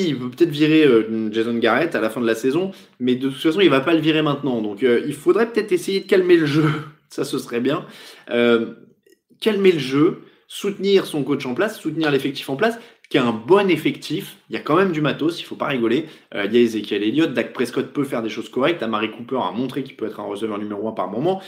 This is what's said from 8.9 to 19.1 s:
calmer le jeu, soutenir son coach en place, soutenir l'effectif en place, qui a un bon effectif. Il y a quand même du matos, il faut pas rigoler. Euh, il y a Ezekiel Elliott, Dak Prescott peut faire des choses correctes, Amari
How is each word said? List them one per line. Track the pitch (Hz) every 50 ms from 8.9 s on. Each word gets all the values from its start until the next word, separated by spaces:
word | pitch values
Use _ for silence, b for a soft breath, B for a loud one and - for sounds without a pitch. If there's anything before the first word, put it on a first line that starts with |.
| _ _ _ _ _ _ _ _ _ -
calmer | - 220 208 196 196 185
le | 170 151
jeu, | 127 131 135 143 156 208 240 - B B B B B
soutenir | B - - - 196 196 - 190 196 196 180 -
son | - - 147 127
coach | 131 143 127 -
en | 127 120
place, | 165 202 220 - -
soutenir | - 156 151 160 156 147
l'effectif | 139 135 147 131 135 - - 143
en | 135
place, | 147 214 240 233 - B B B B B -
qui | -
a | 143 123
un | 117
bon | 110 107 113 139 190 208 202 180
effectif. | 160 151 - 139 147 - - - 113 98 95 - - - _ -
Il | 110
y |
a | 104
quand | - - 151
même | 185 196 185
du | 160 151
matos, | 151 131 117 - 143 170 - -
il | -
faut | - 104
pas | - 123
rigoler. | 147 139 120 113 110 117 160 156 B B B B B -
Euh, | 104 98
il | 101 113
y |
a | 120
Ezekiel | 120 110 110 107 98 - 110 101 104
Elliott, | 113 131 151 160 147 123
Dak | 117 113 - -
Prescott | - 123 - - 135 - - -
peut | 147 135
faire | 131 139 120
des | 113 107
choses | - 117 107 -
correctes, | - 127 135 170 170 - 113
Amari | 113 110 107 110 110